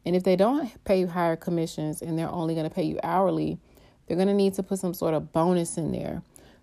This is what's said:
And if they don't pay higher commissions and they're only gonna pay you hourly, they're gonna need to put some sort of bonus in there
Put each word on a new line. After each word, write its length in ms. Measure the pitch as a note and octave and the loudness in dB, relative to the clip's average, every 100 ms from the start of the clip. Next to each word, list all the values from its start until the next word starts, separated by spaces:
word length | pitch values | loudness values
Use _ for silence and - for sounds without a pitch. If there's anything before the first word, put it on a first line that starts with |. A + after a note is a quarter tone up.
And 120 | E3+ F3+ | 0 2
if 80 | |
they 100 | F#3 | 4
don't 380 | F#3 G#3+ C#4+ C4 - | 4 4 2 -2 -8
pay 200 | - F#3+ | 0 2
higher 320 | F3+ F3 E3+ E3 | 2 0 0 0
commissions 640 | - E3+ E3 - D#3 D#3 | -2 -2 -2 -4 -6 -6
and 160 | E3+ E3 | -4 -4
they're 100 | D#3 | -4
only 280 | F3 E3 E3 | -4 -4 -2
gonna 140 | D#3+ | -4
pay 120 | F#3+ | -2
you 160 | D#3 D#3 | -2 -2
hourly, 560 | E3 F3+ F#3+ D#3+ D3+ E3 - - - _ - | 0 2 2 0 -2 -6 -12 -20 -20 _ -4
they're 100 | E3 | 0
gonna 180 | G3 | 2
need 200 | G3+ G3 | 4 2
to 100 | G3 | 0
put 160 | F#3+ F#3+ | -4 -4
some 140 | F3+ | -4
sort 200 | E3+ E3 | -2 0
of 180 | D3+ D#3 | 0 0
bonus 460 | E3 E3+ F3+ E3+ - | 2 4 2 0 -4
in 140 | D3+ | -4
there 300 | - - D#2 - - - - | -4 -6 -8 -12 -20 -20 -20